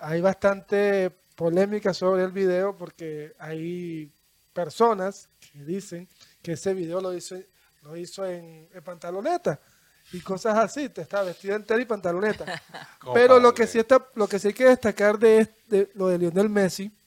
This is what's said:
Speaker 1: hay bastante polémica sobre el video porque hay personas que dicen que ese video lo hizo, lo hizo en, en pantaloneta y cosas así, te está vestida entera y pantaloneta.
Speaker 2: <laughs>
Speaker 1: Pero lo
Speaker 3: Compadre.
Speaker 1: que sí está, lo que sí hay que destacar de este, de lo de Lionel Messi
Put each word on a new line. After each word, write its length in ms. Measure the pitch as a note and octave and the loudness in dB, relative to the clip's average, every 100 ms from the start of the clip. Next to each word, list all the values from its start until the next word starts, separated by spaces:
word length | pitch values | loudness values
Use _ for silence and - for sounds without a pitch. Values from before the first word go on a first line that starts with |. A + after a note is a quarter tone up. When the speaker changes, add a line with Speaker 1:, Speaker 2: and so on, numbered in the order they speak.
Speaker 1:
hay 200 | D3+ E3 | -8 -2
bastante 880 | F#3 F#3 G3+ G3 - G3+ G3+ G3 F#3 - _ - | -2 0 0 -2 -2 0 2 2 -2 -6 _ -6
polémica 560 | E3 E3+ G3+ G#3 G3+ | -2 0 0 0 -4
sobre 300 | F3 F#3 F#3 | -2 0 0
el 80 | F#3 | 0
video 440 | F#3 F#3+ F3+ G3 F#3 | 0 0 0 -2 -6
porque 580 | E3+ - D#3+ D3+ D3+ - | -14 -14 -12 -12 -14 -16
hay 720 | D#3 D#3+ E3 F3+ F3 D#3+ D3+ _ _ _ _ | -12 -10 -8 -8 -10 -10 -14 _ _ _ _
personas 760 | - E3+ - A#3 G#3 F#3 G3 - _ | -8 -6 0 2 2 -4 -8 -18 _
que 200 | _ D3 | _ -18
dicen 440 | C#3+ G3 G3 E3+ F#3 _ _ _ | -10 -10 -10 -16 -18 _ _ _
que 100 | - | -10
ese 200 | E3 F#3+ | -6 -4
video 260 | F#3+ E3 F3+ | -4 -4 -6
lo 120 | F#3+ | -6
hizo, 240 | F3+ E3+ F#3 F#3+ _ _ _ | -8 -10 -16 -18 _ _ _
lo 120 | D3 | -18
hizo 300 | E3 F3 - | -16 -14 -10
en, 420 | F#3+ F3 E3 D#3+ D#3+ | -10 -10 -14 -20 -20
en 100 | F#3 | -20
pantaloneta 800 | D#3+ F3 F3 F#3 B3 F4 F4 D3 _ _ _ _ _ | -18 -14 -10 -6 -4 -2 -2 -6 _ _ _ _ _
y 60 | F3+ | -14
cosas 360 | - F#3+ A3+ G#3+ | -8 -6 0 0
así, 320 | G#3+ - C#4 | 0 -2 -8
te 140 | - | -8
está 200 | D#3+ G3+ | -8 -4
vestida 340 | F#3 E3+ G3 G#3 | -4 -6 -6 -6
entera 260 | G#3 A3+ | -2 -2
y 20 | |
pantaloneta. 600 | B3 G#3+ F3+ F3 G#3+ G3+ D#3+ | -2 -4 -4 -2 -2 -4 -8
Speaker 2:
<laughs> 680 | E3+ - - - - - | -12 -14 -20 -20 -18 -2
Speaker 1:
Pero 220 | A#3 B3 | 4 8
lo 140 | B3+ A#3+ | 8 8
Speaker 3:
Compadre. 40 | |
Speaker 1:
que 120 | A#3+ A3+ | 4 0
sí 120 | A#3 | 0
está, 280 | A3+ C4 - | 4 4 4
lo 120 | - G3+ | -4 -2
que 120 | G3 | 0
sí 100 | G3+ | -2
hay 60 | |
que 100 | G3+ | 4
destacar 540 | B3+ B3 A3 G3 G3+ G#3 | 6 6 2 2 2 4
de 220 | A3+ A3 | 6 6
este, 360 | A3 _ - G3+ | 4 _ -2 0
de 140 | G3 | 0
lo 140 | G#3 F#3 | -2 0
de 100 | F3 | 0
Lionel 300 | F3 E3+ G#3+ | 0 2 2
Messi 420 | G#3 F#3+ - G3 _ | 2 0 -2 -12 _